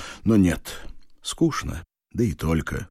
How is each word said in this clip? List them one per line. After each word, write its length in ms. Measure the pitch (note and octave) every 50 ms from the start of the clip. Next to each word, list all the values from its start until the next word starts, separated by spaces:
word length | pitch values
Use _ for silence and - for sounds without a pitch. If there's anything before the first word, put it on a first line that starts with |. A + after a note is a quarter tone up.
| - - - - -
но 120 | G2+ A2+
нет, 260 | G#2 F#2+ F2 D2+ - - - - - - - - - - - - -
скучно, 640 | - - - - E3 E3 C#3 - - - - E2+ - - _ _ _ _ -
да 120 | - B2
и 80 | G#2+ D2
только. 560 | - - D#2+ E2 D#2+ - - - C2+ C2 -